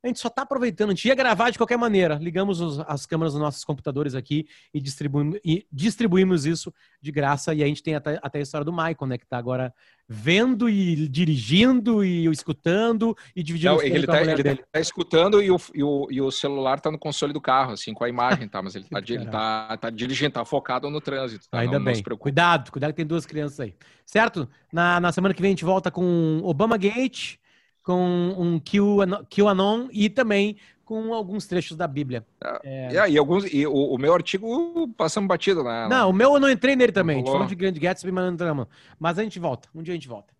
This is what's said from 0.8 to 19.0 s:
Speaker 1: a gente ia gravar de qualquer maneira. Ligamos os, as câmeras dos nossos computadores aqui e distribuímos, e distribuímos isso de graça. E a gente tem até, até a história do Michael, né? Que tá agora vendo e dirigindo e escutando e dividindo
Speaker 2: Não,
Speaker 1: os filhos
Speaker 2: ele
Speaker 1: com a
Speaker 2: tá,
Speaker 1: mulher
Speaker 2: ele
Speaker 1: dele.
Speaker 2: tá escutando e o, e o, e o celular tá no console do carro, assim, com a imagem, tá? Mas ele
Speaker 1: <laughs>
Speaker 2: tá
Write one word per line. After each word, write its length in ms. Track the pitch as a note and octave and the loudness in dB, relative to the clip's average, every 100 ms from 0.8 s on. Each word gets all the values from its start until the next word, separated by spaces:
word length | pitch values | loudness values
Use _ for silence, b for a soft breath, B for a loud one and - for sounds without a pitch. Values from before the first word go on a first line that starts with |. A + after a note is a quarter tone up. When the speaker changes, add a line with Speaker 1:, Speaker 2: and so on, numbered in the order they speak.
| G#3 | 0
Speaker 1:
a 40 | |
gente 140 | F#3 A3+ | 2 2
ia 80 | C4 | 4
gravar 340 | B3+ G3 A#3 | 4 4 2
de 80 | - | 2
qualquer 180 | G#3+ A#3+ | 0 2
maneira. 360 | A#3+ G3 F3 | 2 4 2
Ligamos 460 | D3 E3+ E3 G3+ F3 | 0 -4 -2 -2 -2
os, 180 | E3+ C#3+ | -2 -4
as 260 | D#3 C#3+ - | -6 -8 -4
câmeras 260 | E3 D#3+ | -2 -2
dos 100 | C#3+ | -2
nossos 220 | D3+ C3+ | -4 -4
computadores 500 | - D3 - C3+ D3 | -6 -6 -4 -4 -4
aqui 320 | B2+ - D3 D3+ b b | -6 -4 -4 -4 b b
e 80 | D3+ | -8
distribuímos, 600 | C#3 - C#3+ C#3 D3 G3+ | -8 -6 -2 0 0 -2
e 220 | E3+ E3 - | -2 -2 -2
distribuímos 760 | C3+ G3+ - A#3 F3+ F#3+ F3 C#3+ | -2 -2 0 2 4 4 2 0
isso 260 | E3 - b b b | -4 -8 b b b
de 80 | C#3+ | -8
graça. 420 | D3 C#3 C#3+ - | -2 0 0 -2
E 80 | D#3 | 0
a 60 | D3 | 0
gente 160 | D3 | 0
tem 140 | - D3+ | -4 -4
até, 200 | D3 D3+ | -4 -6
até 160 | C#3 D3 | -6 -8
a 40 | |
história 220 | C#3+ D#3 | -6 -6
do 60 | D3 | -6
Michael, 340 | E3+ D#3+ D#3+ C3+ | -2 -4 -4 -6
né? 100 | B2 | -6
Que 80 | _ | _
tá 100 | B2 | -8
agora 380 | A#2+ B2+ B2+ b b b _ | -4 -4 -4 b b b _
vendo 600 | A2 A#2 F#3 B3+ A#3+ A#3 | -6 2 4 4 2 2
e 400 | G3+ F3+ D#3 D#3 | 2 2 0 0
dirigindo 960 | C3 F3 C#3+ G#2+ E3+ B3 B3+ A3 A3 | 0 2 0 2 4 6 4 2 2
e 220 | F#3+ F3 E3 | 2 2 0
escutando 920 | D3+ - C#3 E3+ F#3 A#3 A3+ A3+ G#3+ B | 0 -4 -4 0 2 2 2 0 -2 B
e 80 | - | -8
dividindo 280 | D#3 E3+ C#3+ | -6 0 2
Speaker 2:
Não, 40 | D#3 | 2
Speaker 1:
os 40 | |
filhos 140 | D3 C#3 | 2 0
Speaker 2:
ele 80 | C#3 | 2
Speaker 1:
com 60 | |
a 20 | |
Speaker 2:
tá, 60 | D#3 | 2
Speaker 1:
mulher 140 | D#3 | 4
Speaker 2:
ele 80 | D#3 | 2
Speaker 1:
dele. 200 | C#3+ C3+ - | 0 0 -4
Speaker 2:
tá 80 | A#2+ | -4
escutando 640 | - - E3+ D#3+ F#3 G#3 | -4 -6 0 4 6 4
e 80 | G3 | 4
o, 60 | F3+ - | 2 0
e 80 | - | -2
o, 240 | C#3+ C#3 C#3 | 0 0 -2
e 120 | C3+ | -2
o 100 | C3+ | -2
celular 480 | - C#3+ C#3 C3 C#3 | -2 -4 -2 -2 0
tá 100 | D#3 | -2
no 100 | D#3 | -4
console 320 | D#3 D3 D3 | -6 -4 -4
do 80 | D3 | -2
carro, 320 | - C3 C3 | 2 2 2
assim, 200 | G#2 - | -4 -10
com 120 | G#2+ | -6
a 40 | A#2+ | -4
imagem, 380 | B2 A#2+ F3+ A2 | 0 0 0 -2
tá? 160 | G2 | -8
Mas 140 | F#2+ F#2+ | -8 -12
ele 80 | F#2+ | -8
Speaker 1:
<laughs> 20 | |
Speaker 2:
tá 120 | G2+ | -10